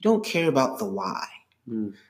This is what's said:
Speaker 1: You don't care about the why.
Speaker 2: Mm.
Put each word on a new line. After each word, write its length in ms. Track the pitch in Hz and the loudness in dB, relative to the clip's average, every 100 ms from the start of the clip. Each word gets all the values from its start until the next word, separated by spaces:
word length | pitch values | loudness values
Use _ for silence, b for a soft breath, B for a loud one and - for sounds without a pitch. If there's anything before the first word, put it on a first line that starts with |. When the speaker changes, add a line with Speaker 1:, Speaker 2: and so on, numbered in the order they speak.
Speaker 1:
You 100 | 208 | 2
don't 140 | 214 | 2
care 240 | - 175 165 | 2 0 2
about 300 | 135 127 - | 4 2 0
the 60 | |
why. 400 | 104 95 92 - - - _ _ - | -6 -6 -6 -6 -8 -14 _ _ -8
Speaker 2:
Mm. 260 | 113 104 B | -4 -4 B